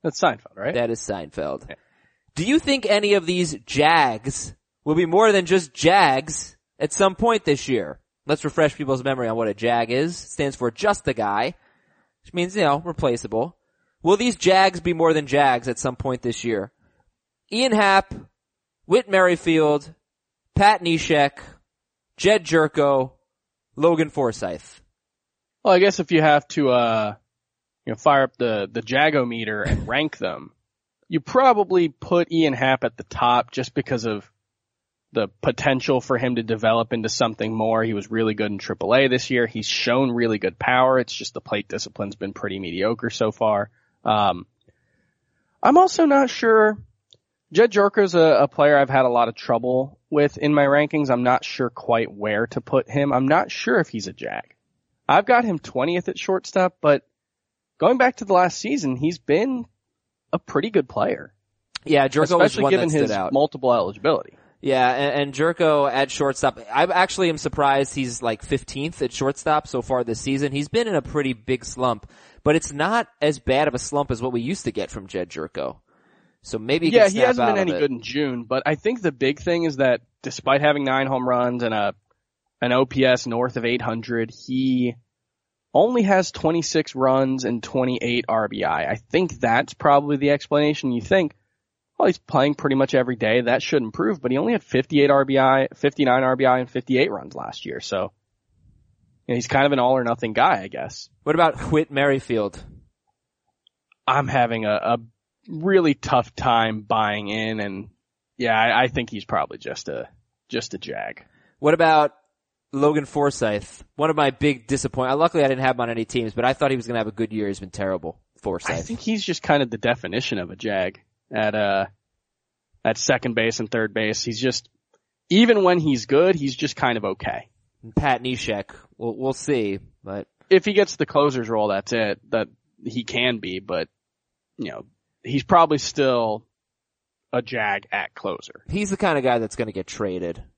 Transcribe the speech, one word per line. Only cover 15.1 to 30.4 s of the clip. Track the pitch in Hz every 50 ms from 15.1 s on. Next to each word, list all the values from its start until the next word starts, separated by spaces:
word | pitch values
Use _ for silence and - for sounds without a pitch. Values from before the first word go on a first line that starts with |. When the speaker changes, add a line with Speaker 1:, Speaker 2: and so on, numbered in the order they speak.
Speaker 2:
than | 160 156 147
Jags | 131 131 143 143 135 127 120 120
at | 131 117 -
some | - 131 123
point | _ - 135 127 120
this | - 120 117 - -
year?" | 120 113 101 98 117 _ _ _ _ _ _ _ _ _ _ _ _ _ _ _ _
Ian | - 226 254 262 220
Happ, | 208 202 196 190 196 - _ - - - _ _ _ _ _ _ _ _ _ _ _ _
Whit | - 180 202 202 202
Merrifield, | 190 190 185 180 175 160 - 170 165 160 156 151 147 147 143 160 - _ _ _ _ _ _ _ _ _ _ _ _
Pat | - 196 208 214 185
Neshek, | 175 170 165 160 - - 160 147 143 143 _ - - - - _ _ _ _ _ _ _ _ _ _ _ _
Jed | - - 190 214 214 170
Jerko, | 147 156 165 156 147 - 151 143 143 139 135 131 131 _ _ _ _ _ _ _ _ _ _ _ _ _
Logan | 131 147 170 170 160 160 151
Forsythe. | - 151 135 117 110 - 110 92 82 - - - - _ _ _ _ _ _ _ _ _ _ _ _ _ _ _ _ _
Speaker 1:
Well, | _ 208 190
I | 180
guess | 190 202 185 -
if | 170 - 180
you | 160
have | 156 156 147 147 - _
to, | - 160 147 131
uh, | 123 123 120 117 113 110 107 104 104 _ _ _ _ _ _ _ _ _ _ _ _ _ _
you | -
know, | 113
fire | - - 156 143 139 135
up | 131 _
the, | _ 123 117 110 104 101 98
the | 113 120
Jagometer | 113 113 127 135 151 156 151 143 127 120 117 117 113 107 107 104 98
and | - - 92 -
<laughs> | -
rank | 120 139 156 151 -
them, | - 107 92 78 -